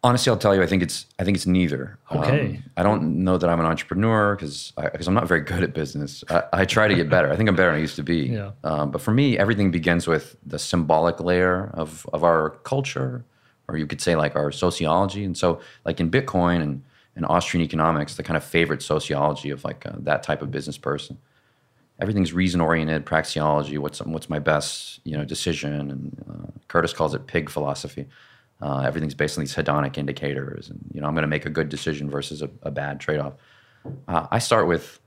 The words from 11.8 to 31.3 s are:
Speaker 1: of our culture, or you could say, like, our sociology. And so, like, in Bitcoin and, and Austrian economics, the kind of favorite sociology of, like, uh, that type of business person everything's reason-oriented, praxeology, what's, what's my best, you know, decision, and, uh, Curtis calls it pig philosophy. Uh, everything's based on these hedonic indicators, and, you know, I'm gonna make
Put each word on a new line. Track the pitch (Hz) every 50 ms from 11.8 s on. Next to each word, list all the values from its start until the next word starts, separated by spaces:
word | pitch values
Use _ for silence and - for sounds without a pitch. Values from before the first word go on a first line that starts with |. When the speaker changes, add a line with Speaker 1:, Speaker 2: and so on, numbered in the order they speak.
| 80 78 80 78 - - -
Speaker 1:
of | 78 78
our | 85 85 80 78 78 - - _
culture, | - 131 139 139 135 - 135 135 131 123 123 120 _ _ _ _ _ _ _ _ -
or | - 80
you | 78
could | 73 - 76
say, | - - 85
like, | 80 76 73 -
our | 71 73 73
sociology. | 69 - - 90 87 - 82 78 80 90 98 95 92 101 104
And | 95 87 -
so, | - 90 82 - - - - - _
like, | 82 85 -
in | 85 82
Bitcoin | 80 131 131 - - 92 87 87 87 85 80
and, | 76 69 67 - _ _ _ _ _ _
and | - 82
Austrian | - 82 87 85 - - 87 82
economics, | 76 - 82 78 82 82 76 73 - -
the | - -
kind | - 82 78
of | -
favorite | - - 85 85 - 76 69 -
sociology | - 78 78 - - 78 69 71 76 76 - - 71
of, | 71 69 -
like, | - - - -
uh, | - - -
that | - - 73 71 -
type | - 78 -
of | 73 69
business | 67 73 71 76 71 -
person | - - 71 71 - - 69 - _ _ _ _ _ _ _ _ _ _ _ _ _ _ _ _
everything's | - 98 107 101 92 80 82
reason-oriented, | 87 92 92 87 90 82 80 82 82 80 78 80 78 71
praxeology, | - 80 80 80 - - 78 76 76 76 73 73 71 73 76
what's, | 71 76 - -
what's | - - 80 80 - -
my | 80 76
best, | 73 80 78 76 73 - - - - - - - _
you | 78 76 76
know, | 73
decision, | - 80 - - 90 80 73 - 76 73
and, | 73 71 71 69 67 67 69 - - - -
uh, | 50 50 50 - - - _ _
Curtis | - 87 82 82 -
calls | - 80 76 76
it | - - -
pig | - 87 78 76
philosophy. | - 78 73 71 71 - - 73 - - 71 - - - - _ _ _ _ _ _ _
Uh, | - 73 69 67 67
everything's | 65 - 82 78 76 69
based | - 76 76 - -
on | 76
these | 67 -
hedonic | - 76 73 73 73 71 69 69 73
indicators, | 73 71 71 69 73 71 69 67 69 67 - - - -
and, | - - - - -
you | -
know, | 73 76
I'm | 78
gonna | 80 78
make | 76